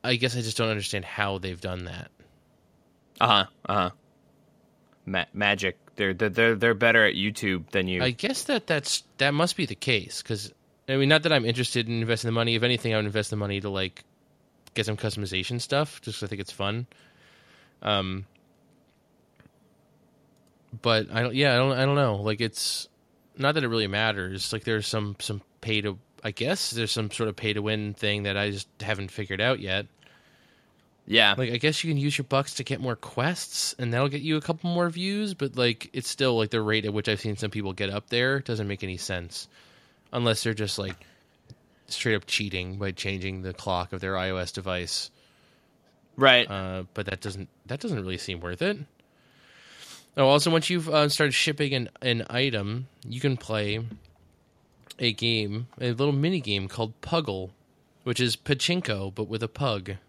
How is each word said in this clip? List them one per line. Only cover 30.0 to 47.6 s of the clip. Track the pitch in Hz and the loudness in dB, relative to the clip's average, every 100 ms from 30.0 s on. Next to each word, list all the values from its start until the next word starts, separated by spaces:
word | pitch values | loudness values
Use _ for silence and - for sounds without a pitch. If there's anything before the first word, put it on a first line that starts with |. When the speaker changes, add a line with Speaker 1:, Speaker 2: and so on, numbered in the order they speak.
| - - _ _ _ _ _ _ _ _ - | -20 -20 _ _ _ _ _ _ _ _ 2
Speaker 2:
Yeah. | 110 104 98 | 6 6 6
Speaker 1:
Like, | 127 | 0
I | 117 | 0
guess | 147 151 | 0 0
you | 160 | 0
can | 147 | 0
use | 143 143 | 0 -2
your | 127 | 0
bucks | 135 139 - | 0 0 -8
to | |
get | - 127 | -6 -4
more | 127 113 | -4 -6
quests, | - - 143 180 - - - - | -6 -2 -2 -2 -6 -4 -4 -4
and | 120 | -2
that'll | 120 139 | 2 0
get | 143 | 0
you | 151 156 | 0 0
a | |
couple | - 160 175 | 0 -2 0
more | 175 175 | 2 0
views, | 165 185 202 214 | -2 -4 -2 -4
but, | 185 139 123 | -2 -4 2
like, | 123 113 - | 2 2 -6
it's | 135 - | -8 -6
still, | - 131 117 | 0 2 4
like, | 107 | 2
the | 117 | 0
rate | 107 110 104 | 2 2 2
at | |
which | 104 104 | -2 0
I've | 104 | 0
seen | 110 98 | -2 -4
some | 107 | -4
people | 107 98 | -4 -6
get | 92 98 | -4 -4
up | 101 - | -4 -2
there | 120 127 139 | 0 2 0
doesn't | 131 110 101 | -2 -4 -4
make | 98 | -4
any | 98 90 | -6 -8
sense. | - 92 87 - - - - - _ _ _ | -6 -6 -6 -12 -14 -20 -20 -20 _ _ _
Unless | 123 120 110 | 0 2 2
they're | 117 | 0
just, | 107 101 - | -2 -4 -4
like, | 95 90 - _ _ _ _ - _ _ - | -6 -8 -16 _ _ _ _ -20 _ _ -10
straight | - 123 104 | -2 2 0
up | - | 0
cheating | - 104 92 90 98 | -2 -2 -4 -4 -4
by | 98 | -4
changing | 92 98 98 95 95 | -4 -4 -4 -4 -6
the | 92 | -8
clock | 87 - 90 87 | -6 -2 -2 -2
of | 92 | -6
their | 95 95 | -2 -2
I | 92 | 0
O | 92 | -2
S | 87 | -4
device. | - 95 90 85 - - _ _ _ _ _ _ _ _ _ _ - | -6 -4 -4 -4 -6 -6 _ _ _ _ _ _ _ _ _ _ 6
Speaker 2:
Right. | 135 123 117 | 8 8 6
Speaker 1:
Uh, | 98 95 92 90 | -2 -4 -6 -6
but | - 98 | -6 -6
that | 95 | -6
doesn't, | 104 95 - _ | -8 -10 -12 _